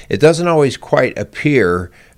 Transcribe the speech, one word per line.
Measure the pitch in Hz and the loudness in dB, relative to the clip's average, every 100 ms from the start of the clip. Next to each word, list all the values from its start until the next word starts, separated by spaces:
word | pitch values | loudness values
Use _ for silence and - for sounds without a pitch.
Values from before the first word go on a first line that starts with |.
| - | -8
It | 98 | 2
doesn't | 151 165 175 | 2 2 0
always | 160 139 - | 0 0 -2
quite | - 143 127 - | -2 0 0 -4
appear, | 104 - 151 135 90 90 90 - - | -10 -6 0 2 2 0 -6 -16 -20